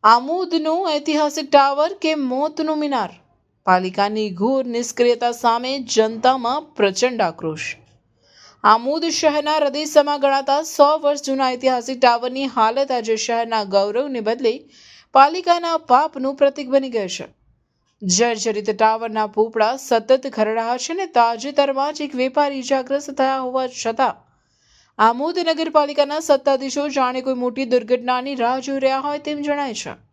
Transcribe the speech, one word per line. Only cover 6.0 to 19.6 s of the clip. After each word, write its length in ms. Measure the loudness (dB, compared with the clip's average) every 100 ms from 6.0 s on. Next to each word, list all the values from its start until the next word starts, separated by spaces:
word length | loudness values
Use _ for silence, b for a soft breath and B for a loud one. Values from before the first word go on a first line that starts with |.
| 0 2 0 0 -2 -4
પ્રચંડ 600 | -6 -2 -2 0 -2 0
આક્રોશ. 540 | -2 -2 -8 -6 -10 -12 _ _ _ _ b b b b
આમોદ 400 | 4 4 4 -2
શહેરના 520 | -2 0 2 2 0 0
હૃદય 280 | 0 -2
સમા 320 | 2 4 4 0
ગણાતા 460 | 2 0 2 0
સો 360 | 0 4 4 6
વર્ષ 240 | 0 -2
જૂના 280 | -2 -2 -2
ઐતિહાસિક 500 | 0 0 0 -4 2
ટાવરની 460 | 4 4 -2 -4 -4
હાલત 460 | 2 2 2 0
આજે 240 | -2 0 -2
શહેરના 480 | 0 -2 -2 -4
ગૌરવને 560 | 0 0 2 -2 -4 -4
બદલે 440 | -2 0 0 -2 -10 B B B B
પાલિકાના 640 | 6 6 4 2 2 2 -2
પાપનું 580 | 4 4 4 -2 -6
પ્રતીક 340 | 2 2 2 0
બની 220 | 0 0
ગઈ 180 | -4 -6
છે. 200 | -8 -14 _ _ _ _ _ _ _
જર્જરિત 760 | -2 0 0 0 -4 -4 -4 2
ટાવરના 480 | 2 2 -4 -4 -4
પોપડા 500 | 0 0 2